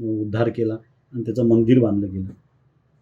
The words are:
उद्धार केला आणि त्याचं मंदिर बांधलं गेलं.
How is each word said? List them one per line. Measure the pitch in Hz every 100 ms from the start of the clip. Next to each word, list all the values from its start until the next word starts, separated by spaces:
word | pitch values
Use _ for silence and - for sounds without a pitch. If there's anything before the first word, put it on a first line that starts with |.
उद्धार | 110 107 107 107 117
केला | 117 113 113 _ _ _
आणि | 123
त्याचं | 110 113 117
मंदिर | 113 113 127
बांधलं | 110 101 101
गेलं. | 95 95 - _ _ _ _ _ _